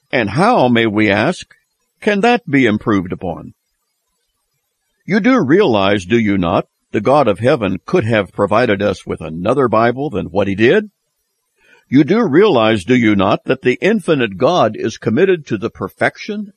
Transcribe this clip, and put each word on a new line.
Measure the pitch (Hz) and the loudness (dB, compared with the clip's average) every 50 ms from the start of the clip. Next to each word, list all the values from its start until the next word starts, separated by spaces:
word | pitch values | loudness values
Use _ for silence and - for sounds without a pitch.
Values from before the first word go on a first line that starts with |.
| _ _ | _ _
And | - 135 113 95 | -4 -4 -4 -2
how, | 95 123 185 220 247 202 143 123 | -2 0 0 2 2 2 2 2
may | 123 117 117 113 | 2 2 2 0
we | 101 104 110 107 | 0 0 0 2
ask, | 98 104 110 151 185 - - _ _ _ _ _ _ _ _ _ _ _ | 2 0 0 -2 -4 -6 -12 _ _ _ _ _ _ _ _ _ _ _
can | - 214 208 202 | -4 -2 -2 0
that | 202 233 240 240 - - | 2 0 0 0 -2 -2
be | 135 139 131 | 0 2 2
improved | 117 104 107 - 123 107 98 87 92 | 2 0 0 0 0 -2 -2 -2 -4
upon? | 92 - - 90 82 80 80 - - _ _ _ _ _ _ _ _ _ _ _ _ _ _ _ _ _ _ _ _ _ _ _ _ _ _ _ _ _ _ | -8 -10 -8 -10 -10 -10 -14 -18 -20 _ _ _ _ _ _ _ _ _ _ _ _ _ _ _ _ _ _ _ _ _ _ _ _ _ _ _ _ _ _
You | - 170 220 | -2 -2 0
do | 185 247 262 254 180 | 2 2 2 2 2
realize, | 120 143 196 214 165 117 101 95 95 104 107 87 | 2 2 2 4 4 2 2 2 2 0 0 0
do | 87 113 117 | 0 0 2
you | 113 104 101 95 | 2 2 0 0
not, | 87 82 90 120 - - _ _ _ _ | 0 0 0 -2 -2 -4 _ _ _ _
the | - 120 | -6 -2
God | 101 117 131 147 - 110 | 0 2 2 4 4 2
of | 98 87 | 0 0
heaven | 107 127 156 135 110 92 87 92 - | 0 0 0 0 -2 -4 -4 -6 -8
could | - - 185 113 | -2 -2 -2 0
have | 110 117 107 98 87 | 0 0 0 0 -2
provided | - - 101 95 104 110 127 120 104 95 | -2 -4 -2 0 2 0 2 0 0 0
us | 101 101 95 - - | 0 -2 -4 -4 -8
with | - 92 - | -10 -10 -10
another | - 78 80 82 90 104 127 143 135 117 | -10 -12 -10 -6 -4 -2 0 0 0 0
Bible | 98 110 113 120 120 127 143 156 | 0 0 0 0 0 -2 -6 -6
than | 104 95 90 85 | -6 -8 -8 -4
what | 82 98 101 98 | -2 -2 -2 -2
he | 98 | 0
did? | 90 110 120 165 214 214 208 _ _ _ _ _ _ _ _ _ _ _ _ _ _ _ _ _ _ _ _ | 2 2 2 4 2 0 -4 _ _ _ _ _ _ _ _ _ _ _ _ _ _ _ _ _ _ _ _
You | 123 135 160 | 2 2 2
do | 127 180 226 240 180 | 4 2 0 0 2
realize, | 127 160 208 220 170 127 110 110 113 107 87 | 4 4 4 4 4 2 2 2 2 0 0
do | 90 123 | 0 0
you | 127 120 107 104 | 2 2 2 2
not, | 98 92 98 127 160 - | 2 2 0 0 -2 -2
that | - 135 - | -4 -4 -2
the | - 127 127 - | 0 -2 -2 0
infinite | - 185 233 214 - - 165 139 120 107 98 87 | 0 0 0 0 0 -2 0 0 0 -4 -2 0
God | 127 135 175 175 131 110 110 | 0 0 2 2 0 0 -2
is | - - 113 110 - | -4 -6 -6 -6 -4
committed | - 127 107 127 185 190 185 175 143 - | -4 -2 0 2 2 2 0 -2 -2 -6
to | 120 101 | -6 -6
the | 104 110 | -6 -8
perfection | - - 107 92 - _ - 226 - - - - 208 208 208 190 - | -8 -8 -10 -10 -6 _ -4 -4 -4 -6 -12 -12 -10 -10 -12 -14 -14